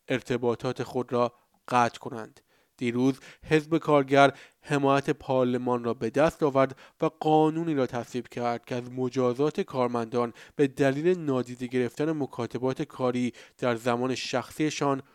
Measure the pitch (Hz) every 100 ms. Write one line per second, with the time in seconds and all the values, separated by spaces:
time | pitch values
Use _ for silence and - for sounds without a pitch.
0 | - 131 - 123 120 113 131 123 123 127
1 | 120 120 120 - _ _ - 123 120 -
2 | 123 120 110 - _ _ _ _ 120 120
3 | 131 135 - - - 156 151 160 151 147
4 | 135 139 139 - - _ - 143 139 139
5 | 139 147 - 131 127 123 123 123 117 110
6 | 113 135 156 - 151 135 135 - - _
7 | 160 - 156 156 156 156 165 147 123 123
8 | 117 123 117 - 120 117 - 123 123 127
9 | 127 131 123 120 147 151 196 131 123 120
10 | 113 120 120 - - - 139 131 139 135
11 | 165 185 156 131 120 123 127 127 120 -
12 | 156 156 131 - 117 120 131 135 151 -
13 | 127 123 123 - - _ 127 117 120 120
14 | 127 123 - 127 113 - 156 143 143 135
15 | -